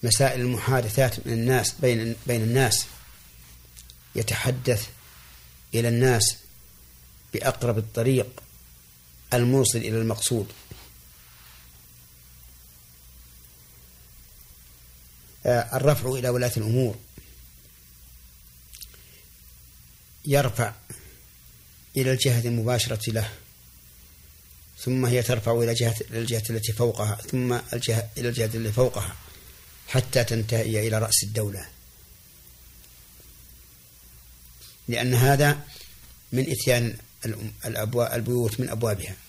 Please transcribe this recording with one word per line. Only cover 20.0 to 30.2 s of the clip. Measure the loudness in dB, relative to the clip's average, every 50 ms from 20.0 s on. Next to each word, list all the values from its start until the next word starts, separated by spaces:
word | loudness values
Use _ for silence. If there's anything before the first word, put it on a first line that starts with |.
| -20 -20 -20 -14 -4
يرفع | 2 2 4 4 2 0 0 -2 -4 -4 -10 -18 -18 -18 -18 -18 -20 -20 -20 -20 -20 -20 -20 -20 -20 -20 -20 -20 -20 -20 -20 -20 -8 -4
إلى | -2 2 2 2
الجهة | 2 2 2 2 2
المباشرة | 2 0 0 0 2 2 2 0 0 -2 -4 -4 -4 -2
له، | -2 -2 -2 -4 -6 -14 -20 -20 -20 -20 -20 -20 -20 -20 -20 -20 -20 -20 -20 -20 -20 -20 -20 -20 -20 -20 -20 -20 -20 -20 -20 -20 -20 -10
ثم | -4 -2 0 0 2
هي | 2 2 2 2
ترفع | 2 0 0 2 0 2
إلى | 2 2 2 0
جهة، | 0 0 0 0 -2 -6 -8
إلى | -6 -6
الجهة | -4 -2 -4 -4 -4 -4
التي | -4 -4 -4 -4 -2
فوقها، | 0 0 0 0 0 -2 -2 -2
ثم | -4 -8 -4 -4 -2 0 0 -2
الجهة، | -2 -4 -6 -8 -6 -2 0 0 0 -2 -4 -8
إلى | -6 -4 -4
الجهة | -2 0 -2 -2 -2
التي | -4 -4 -2 2
فوقها، | 2 2 2 2 -2 -6 -6 -8 -12 -18 -20 -20 -20 -20 -20 -20 -20 -20 -20 -20 -20 -16 -2
حتى | 0 0 0 2 2 2